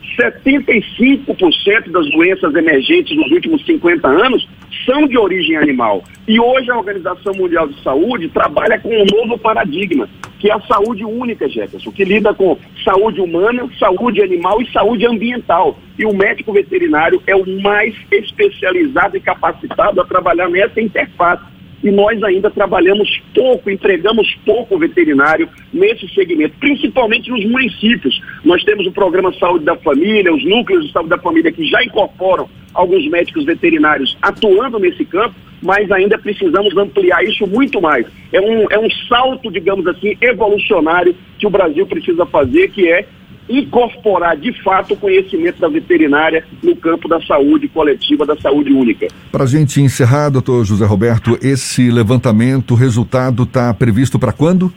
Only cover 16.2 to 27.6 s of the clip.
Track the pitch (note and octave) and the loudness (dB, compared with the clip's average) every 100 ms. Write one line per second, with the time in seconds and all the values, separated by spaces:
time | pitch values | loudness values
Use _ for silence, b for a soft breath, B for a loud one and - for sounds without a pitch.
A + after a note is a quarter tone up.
16.2 | G3+ - - G3+ E3+ F#3 F3 D3+ E3+ F#3 | 0 -2 -2 -2 0 -2 0 2 2 0
17.2 | - F#3+ F#3 F#3+ G3 G#3 A3 G#3 - G3+ | 2 0 0 -2 0 0 -2 -6 -2 -2
18.2 | - - G3+ - F#3 F3+ D3+ C3+ G3 F#3 | -2 -2 -2 0 -2 0 0 0 -2 -2
19.2 | F3+ F3+ E3 E3+ - - F3 G#3 F3+ F#3 | -6 -2 -4 -4 -10 -2 0 0 0 0
20.2 | F3 E3+ F3+ F3 A3 - A3+ - - - | 0 0 0 0 0 0 -4 -4 -8 -2
21.2 | F3 - - - - - G3+ G3 G3+ A3 | 0 0 -6 -20 -20 -4 0 2 2 0
22.2 | G#3 F#3 G3+ - G3 F3+ F3 G3+ G3+ - | 0 0 0 0 0 2 2 2 0 -4
23.2 | - - B3+ B3 - G3 G#3 F3+ F#3 A3+ | -2 0 2 0 -2 -2 0 0 0 0
24.2 | - - - A3 A#3+ F#3+ E3 - D#3+ C#3 | 0 -2 -2 -2 0 -2 0 0 2 4
25.2 | C#3+ D#3 E3 B B D3 G3+ A3+ F#3 G3 | 2 2 -2 B B 0 0 0 -4 -2
26.2 | F3+ E3+ D3+ - C#4 C#4 C4+ B3+ A3+ A3+ | 0 0 -2 -2 -2 0 -2 0 0 0
27.2 | A3 B3 G3+ B3 | -2 -4 -2 -2